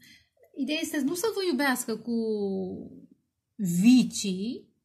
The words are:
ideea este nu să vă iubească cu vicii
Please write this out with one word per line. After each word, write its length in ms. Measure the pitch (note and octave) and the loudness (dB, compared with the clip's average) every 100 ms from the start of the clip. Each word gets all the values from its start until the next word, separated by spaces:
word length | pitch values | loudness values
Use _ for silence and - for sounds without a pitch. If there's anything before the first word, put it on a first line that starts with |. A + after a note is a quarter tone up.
| - - _ _ - - | -20 -20 _ _ -18 -8
ideea 240 | C4 D#4 | -4 -4
este 180 | E4 D#4 | -4 -2
nu 140 | C4+ | -2
să 140 | F4 A4+ | 0 -2
vă 80 | G4 F#4 | 0 -2
iubească 480 | B3+ C#4+ B3 - A3 | 0 0 0 -4 -8
cu 200 | A#3 A#3 A3 G#3 G3+ F#3+ F#3 F#3+ - - - - _ _ _ - | -4 -2 -2 -2 -2 -4 -6 -8 -14 -18 -20 -20 _ _ _ -4
vicii 1160 | F#3+ E3+ A3 B3+ - - G3+ F#3 A3 E4+ - _ | 0 4 8 8 6 -2 -6 -4 -6 -8 -14 _